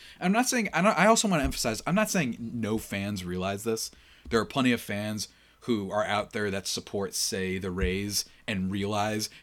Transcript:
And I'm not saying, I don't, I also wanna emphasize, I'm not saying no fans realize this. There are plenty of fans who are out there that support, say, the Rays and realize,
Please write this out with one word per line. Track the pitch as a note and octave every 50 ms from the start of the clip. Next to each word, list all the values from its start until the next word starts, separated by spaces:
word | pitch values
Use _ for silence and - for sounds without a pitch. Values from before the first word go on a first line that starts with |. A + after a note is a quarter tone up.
| - - - -
And | - F3+
I'm | G3
not | A3+ B3+ -
saying, | - B3 G#3+ F#3
I | - D#3
don't, | F3+ G#3+ - -
I | F3 G#3+
also | A3+ A3+ - G#3+
wanna | F#3 D#3 C3+
emphasize, | C3 - - - A#2+ A2 G#2+ -
I'm | - E3
not | G#3 G#3+ G#3+
saying | - F#3+ D#3 B2 A2+ -
no | A#2+ A2+ - A#2 A2 G2+ A2 A2
fans | - - - G2 G2 G2+ G#2 G2 F2+
realize | F2 F2+ F#2 F#2 F#2+ G2 G2+ G#2+
this. | A2+ A2+ A2 - - - - - - - - - -
There | - A2+
are | G#2
plenty | G#2 - C#3 C3 B2+
of | A#2+ A#2
fans | - - A2 G2+ G#2 G#2+ G#2+ G#2+ G2 - - _ _ _ _ _ -
who | - A#2+ G#2 G2 F#2+
are | F#2+ G#2 G#2+
out | F2+ G#2 G#2 G#2 -
there | - A2 G#2 G#2
that | F#2+ G2 F#2+
support, | - - - - - - G#2 G2 F#2 -
say, | - - - - G2 F#2+ F#2 F#2 F#2
the | F2 F#2+
Rays | F2 F#2 F#2+ F#2 F#2 G2 G2+ G#2 G2 - - - - - - -
and | A2 F#2+ F#2 F#2+
realize, | F#2+ G2+ G2 G2+ G#2+ G#2 G#2 G#2+ G#2+ A2 G#2+ - - -